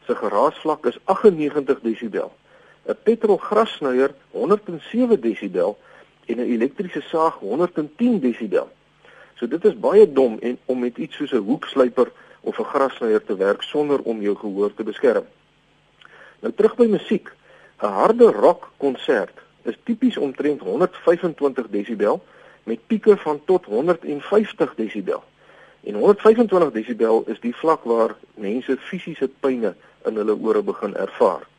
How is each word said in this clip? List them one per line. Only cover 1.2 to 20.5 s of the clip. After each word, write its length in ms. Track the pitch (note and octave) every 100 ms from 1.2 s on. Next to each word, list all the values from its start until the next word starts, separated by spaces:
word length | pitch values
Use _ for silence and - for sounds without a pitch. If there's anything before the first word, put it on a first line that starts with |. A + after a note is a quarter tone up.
| A3 E3 D3 D3 C3+ C3
desibel. 520 | A2+ A2 A#2 G2 - _ _ _ _ _ -
'n 100 | A2
Petrolgrassnyer 1080 | - A3+ A3 F#3+ - G#3+ A3 - C#3+ B2+ C3+ - _
honderd 360 | - C3 G#3 -
en 140 | E3
sewe 380 | - A3+ B3 G#3+
desibel 600 | A#2 G2+ G2+ F2+ F2 G#2+ _ - - _ -
en 100 | A#2
'n 160 | A2+
elektriese 480 | A#2 C3 - F#3 D#3
saag 340 | - E3 D#3+
honderd 420 | - - D3 F3 -
en 160 | D3+ -
tien 240 | A#3+ G#3+
desibel. 480 | C3 A2+ G#2+ F2 - _ _ _ _ - -
So 140 | - A#2
dit 160 | D#3
is 140 | G#3 B2
baie 340 | B2 F#3+ G3+
dom 260 | C3+ C3 A2
en 180 | A#2 B2+
om 140 | - B2+
met 200 | B2 A#2+
iets 180 | A#2 -
soos 160 | C#3+
'n 40 | A#2
hoekslyper 760 | G2+ D#3+ - C3+ B2 B2 A#2+ - - -
of 180 | - G#2+
'n 60 |
grassnyer 600 | A2 D3 C3+ - A#2 G#2+
te 120 | - G2
werk 260 | F#2+ G2+
sonder 380 | - D3 D3 C#3
om 180 | - A2+
jou 140 | G2+ G2
gehoor 380 | G#2+ F#2+ G2+
te 80 | -
beskerm. 420 | A2 G#2 C3 G#2 - _ _ _ _ _ _ _ - - - _
Nou 120 | -
terug 220 | - G#3 G#3+
by 100 | A#3
musiek. 460 | G3 - A3 - - _ - - _
'n 40 | G#2+
Harde 440 | G2 D#3+ A#3 A#3
rockkonsert 1080 | G#2+ C3+ F3 - _ C#3 B2 - B2 F2+ - _ _
is 160 | - -
tipies 320 | - A3+ B3+ -
omtrent 440 | C#3+ C3 D3